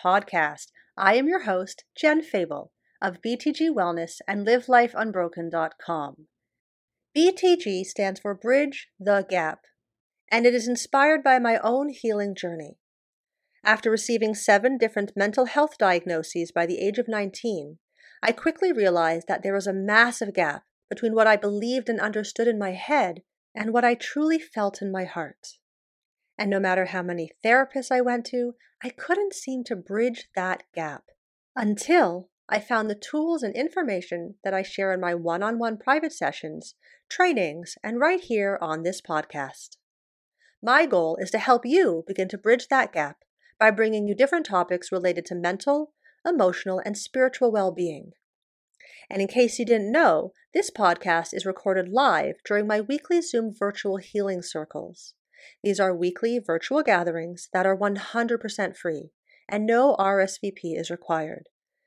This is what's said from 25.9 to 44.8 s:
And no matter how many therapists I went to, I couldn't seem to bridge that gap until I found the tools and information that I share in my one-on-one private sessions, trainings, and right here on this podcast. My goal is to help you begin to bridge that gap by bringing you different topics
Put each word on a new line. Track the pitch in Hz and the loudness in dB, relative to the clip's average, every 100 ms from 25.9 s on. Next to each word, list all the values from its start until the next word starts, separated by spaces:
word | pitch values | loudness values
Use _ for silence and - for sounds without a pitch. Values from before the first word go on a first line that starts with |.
| _ _ _ _ - | _ _ _ _ -6
And | 202 | -2
no | 196 | 0
matter | 190 185 185 | 2 0 0
how | 185 | -4
many | 180 175 160 _ 220 | -6 -6 -8 _ 2
therapists | 247 262 269 247 | 4 2 -2 -2
I | 254 | 0
went | 247 240 233 | 2 -2 -4
to, | 247 240 240 _ - | -4 -4 -6 _ -16
I | 247 | -14
couldn't | - - 359 403 | -8 -4 -2 -2
seem | - - 262 240 | -6 -8 -8 -6
to | 208 | -8
bridge | - 202 240 233 - - | -6 -2 -2 -4 -10 -6
that | 185 - - - | -4 -4 -8 -10
gap | 156 135 _ _ _ _ _ 269 | -10 -10 _ _ _ _ _ -4
until | 214 208 - 349 208 175 180 _ - | -2 -2 2 4 4 0 -10 _ -6
I | 208 | -4
found | 208 233 214 | -2 -2 -2
the | 208 | -6
tools | - 302 320 330 | -6 -4 -2 -2
and | 226 196 | -4 -4
information | 311 381 294 190 180 175 170 202 | -4 -4 -4 -4 -6 -10 -10 -10
that | 202 | -4
I | 190 | -4
share | 196 - 196 | -4 -4 -2
in | 185 | -2
my | 175 170 | -2 -2
one-on-one | 170 170 208 233 233 220 | -2 -2 -2 -2 -4 -4
private | - 294 311 | 0 0 0
sessions, | - 143 - 156 156 - - _ _ - | -4 -6 -6 -10 -12 -16 -20 _ _ -8
trainings, | - 359 277 185 160 175 - | 0 2 2 -2 -4 -14 -12
and | - 240 | -8 0
right | 302 370 | 0 0
here | - 220 196 196 | -2 -2 0 -2
on | 160 156 | -4 -4
this | 165 175 | -4 -6
podcast. | - 156 151 151 135 - - - _ _ _ _ _ _ _ _ | -4 -4 -4 -8 -10 -12 -20 -20 _ _ _ _ _ _ _ _
My | 220 269 320 | 2 4 4
goal | 185 160 165 | 2 2 -2
is | 185 | -2
to | 220 | 0
help | 233 240 240 | 4 4 4
you | 339 311 165 165 | 4 4 2 -4
begin | 196 185 | -4 -4
to | 202 | -2
bridge | 214 240 - | 2 2 4
that | 269 - | 0 2
gap | 165 147 - _ _ _ - | -2 -4 -6 _ _ _ 2
by | 220 | 4
bringing | 208 220 214 208 | 6 2 0 0
you | |
different | 202 277 339 311 | 2 2 2 0
topics | 190 175 180 | 0 0 -2